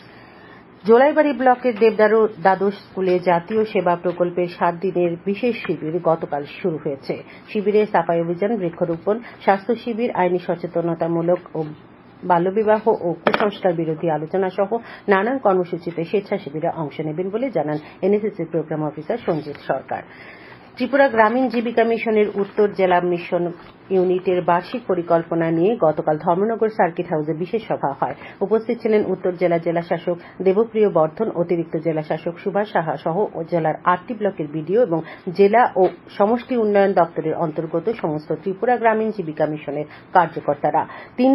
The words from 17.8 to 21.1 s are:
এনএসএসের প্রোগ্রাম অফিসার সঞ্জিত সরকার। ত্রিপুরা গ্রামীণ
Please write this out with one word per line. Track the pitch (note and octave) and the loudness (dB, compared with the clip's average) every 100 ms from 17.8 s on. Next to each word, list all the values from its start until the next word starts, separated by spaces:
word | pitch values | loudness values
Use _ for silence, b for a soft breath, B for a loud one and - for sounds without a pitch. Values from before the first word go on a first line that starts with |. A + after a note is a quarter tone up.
| B B | B B
এনএসএসের | F#3+ G#3 G#3 - E3 | 0 0 0 -6 -6
প্রোগ্রাম | E3 D#3 D#3 | -4 -4 -4
অফিসার | D3+ D3+ D3+ F#3+ - | -4 -6 -6 -6 -2
সঞ্জিত | D#3+ D3 C#3+ - | -4 -4 -12 -6
সরকার। | C3+ - G#2+ - B B B B B B - | -6 -4 -10 -10 B B B B B B -6
ত্রিপুরা | A#3+ C#4 | -2 4
গ্রামীণ | C#4 | 4